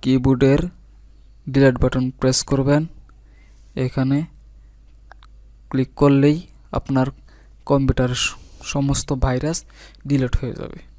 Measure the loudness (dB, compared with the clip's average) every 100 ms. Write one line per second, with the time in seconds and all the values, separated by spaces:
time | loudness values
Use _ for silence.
0 | 0 0 2 2 4 2 0 -10 -20 -20
1 | -20 -20 -20 -18 -4 4 4 4 0 0
2 | -4 -2 0 0 0 0 2 0 0 -10
3 | -20 -20 -20 -20 -20 -20 -16 -6 -4 -2
4 | 0 -2 -2 -12 -20 -20 -20 -20 -20 -20
5 | -20 -20 -20 -20 -20 -20 -8 -4 -4 2
6 | 4 6 4 0 -6 -20 -8 -8 -4 -2
7 | -2 -4 -20 -20 -20 -20 -2 0 0 0
8 | -2 -2 -6 -8 -20 -20 -10 -4 -2 -4
9 | -4 -2 -2 -2 -4 -6 -10 -20 -20 -18
10 | -4 -2 0 -2 -4 -10 -14 -16 -20